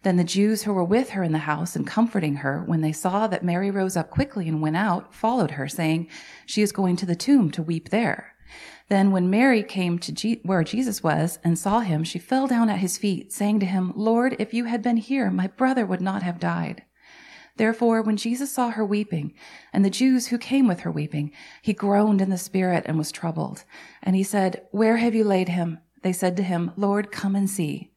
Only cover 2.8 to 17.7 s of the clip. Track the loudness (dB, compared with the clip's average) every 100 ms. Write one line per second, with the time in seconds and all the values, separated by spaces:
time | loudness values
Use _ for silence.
2.8 | 0 -2 -2 0 0 0 0 0 0 0
3.8 | -2 -2 -4 -2 -2 -4 -4 -2 0 0
4.8 | 0 -2 -4 -4 -2 0 -2 -2 -8 -4
5.8 | 0 0 -4 -14 -20 -20 -6 0 0 2
6.8 | 0 0 -2 -2 4 4 4 0 -4 -6
7.8 | -2 0 0 -4 -10 _ -20 -20 -20 -20
8.8 | _ 4 4 4 2 4 4 4 0 -4
9.8 | -2 -2 -4 -6 -4 -4 0 0 0 -2
10.8 | -4 -2 0 0 0 -2 -2 0 0 0
11.8 | 0 -2 -2 -8 -2 0 2 2 2 0
12.8 | -2 -2 -2 -2 -6 -4 0 2 0 0
13.8 | -2 -2 0 2 2 -2 -4 -4 -2 -2
14.8 | 0 0 0 -2 0 0 -4 0 0 2
15.8 | 0 -2 -2 -2 -4 -4 -2 -2 -4 -8
16.8 | _ _ _ -20 -20 -20 -20 -2 0